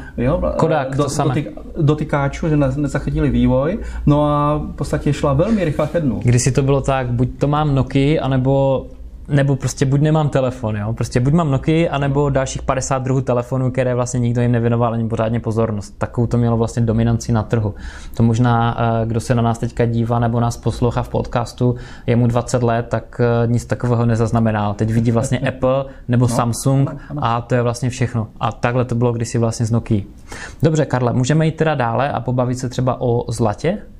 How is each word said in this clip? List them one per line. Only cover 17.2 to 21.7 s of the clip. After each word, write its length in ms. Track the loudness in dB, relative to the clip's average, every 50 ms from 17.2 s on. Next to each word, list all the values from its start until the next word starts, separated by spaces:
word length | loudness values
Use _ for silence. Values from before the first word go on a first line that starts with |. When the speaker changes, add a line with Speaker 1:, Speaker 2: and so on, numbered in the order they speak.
| 0 0 0
Speaker 2:
na 100 | 0 0
trhu. 320 | 0 0 0 0 -2 -4 -6 -10 -12 -12 -12 -14 -8 0
To 60 | 2 4
možná, 540 | 4 4 4 4 4 4 4 2 0 0 0 0 0 0 0 0
eh, 40 |
kdo 140 | 0 -2 -2
se 140 | -2 0 0
na 80 | 2 2
nás 160 | 2 0 0
teďka 260 | -4 -4 -2 0 0
dívá 320 | 0 2 0 0 0 0 0
nebo 220 | 0 0 0 0
nás 160 | 0 -2 -2
poslouchá 460 | -2 -4 -4 -2 0 0 0 0 -2 -4
v 60 | -2
podcastu, 640 | -4 -4 -4 -2 -2 -4 -4 -4 -2 0 0 0